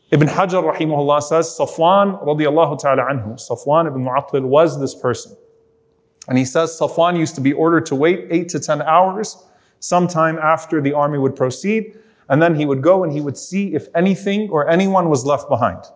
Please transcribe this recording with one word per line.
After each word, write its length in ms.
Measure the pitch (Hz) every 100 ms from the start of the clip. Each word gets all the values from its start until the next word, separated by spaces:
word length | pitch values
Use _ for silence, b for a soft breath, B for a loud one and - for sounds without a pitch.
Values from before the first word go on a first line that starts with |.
| -
Ibn 160 | 151 151
Hajar 340 | - 190 185
rahimahullah 600 | 160 147 156 147 143 147
says, 340 | 143 165 165 -
Safwan 640 | 143 - 165 196 202 190
radiallahu 560 | 147 151 147 151 151 147
ta'ala 240 | 143 135
anhu, 300 | 123 139 107
Safwan 520 | 120 - 120 139 156 165
ibn 200 | 131 127
Mu'attal 380 | 131 - 139
was 360 | 131 143 165 143
this 160 | 131 -
person. 400 | 127 117 - - _ _ _ _ _ _ _ _ -
And 80 | 127
he 80 | 127
says 340 | 165 165 -
Safwan 380 | 147 - 170 170
used 180 | 160 -
to 60 |
be 100 | 135
ordered 340 | 147 160 165 160
to 80 | 135
wait 320 | 160 196 -
eight 180 | 170 175
to 100 | 147
ten 220 | 156 151
hours, 600 | 147 165 190 196 208 - b b b b
sometime 580 | - 180 175 160 160 160
after 420 | 156 160 - 160
the 140 | 139
army 240 | 147 147 143
would 180 | 135 135
proceed. 640 | 127 - 196 220 214 B B B B
And 100 | 139
then 120 | 170 151
he 100 | 147
would 160 | 135
go 200 | 156 190
and 80 | 170
he 80 | 151
would 180 | 143 -
see 360 | - 190 196
if 140 | 151 - 170
anything 540 | 190 185 196 202 214
or 180 | 156 156
anyone 400 | 170 190 190 170
was 160 | 139 135
left 240 | 139 -
behind. 340 | 120 113 85 -